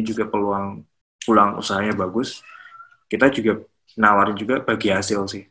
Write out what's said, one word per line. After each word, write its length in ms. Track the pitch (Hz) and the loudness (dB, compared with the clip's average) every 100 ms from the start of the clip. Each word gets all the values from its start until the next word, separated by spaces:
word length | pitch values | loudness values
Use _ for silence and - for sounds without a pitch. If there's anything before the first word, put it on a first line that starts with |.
| 110 | -2
juga 240 | 110 107 | -4 -4
peluang, 560 | 104 101 101 98 92 - _ _ - | -2 -2 -2 -6 -10 -18 _ _ -8
peluang 360 | - 107 101 - | 2 4 4 2
usahanya 320 | - 98 107 98 | -4 -2 -2 -2
bagus, 420 | 92 107 131 - - - - - - _ - | -4 -4 -6 -8 -18 -20 -20 -20 -20 _ -6
kita 160 | 107 135 | 2 2
juga 300 | 139 110 95 - _ _ | 4 0 -2 -6 _ _
nawarin 440 | - 107 101 101 101 | 0 4 4 2 0
juga 220 | 110 131 | -4 -4
bagi 300 | - 110 107 | -2 -2 0
hasil 360 | 95 98 101 98 | 0 -2 -4 -4
sih. 140 | 98 - | -8 -14